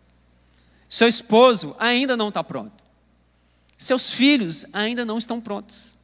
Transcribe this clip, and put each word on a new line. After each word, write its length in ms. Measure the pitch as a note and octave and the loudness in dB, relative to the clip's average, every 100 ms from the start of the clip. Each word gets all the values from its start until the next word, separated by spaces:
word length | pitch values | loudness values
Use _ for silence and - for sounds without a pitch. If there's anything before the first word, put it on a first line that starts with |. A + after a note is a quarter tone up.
| _ _ _ _ _ _ _ _ - | _ _ _ _ _ _ _ _ -4
Seu 200 | - A#3 | 0 4
esposo 680 | A3+ - A3 B3+ G#3+ D3 - | 4 4 4 4 4 -4 -4
ainda 380 | A3+ B3 C4+ A#3+ | -2 0 -2 -4
não 160 | G#3 | -4
tá 120 | F#3 | -6
pronto. 400 | D#3 B2 G#3+ _ _ _ _ _ _ _ _ _ _ - | -8 -12 -14 _ _ _ _ _ _ _ _ _ _ -2
Seus 340 | - B3+ - | 0 2 2
filhos 540 | - C#4 C#4+ F3 E3 - | 2 2 2 0 -2 -4
ainda 320 | G3 A3 A#3+ | -6 -6 -6
não 140 | A#3 A3+ | -6 -6
estão 240 | - A#3 | -6 -6
prontos. 520 | A3 G3+ G#3 - - _ | -10 -12 -12 -18 -18 _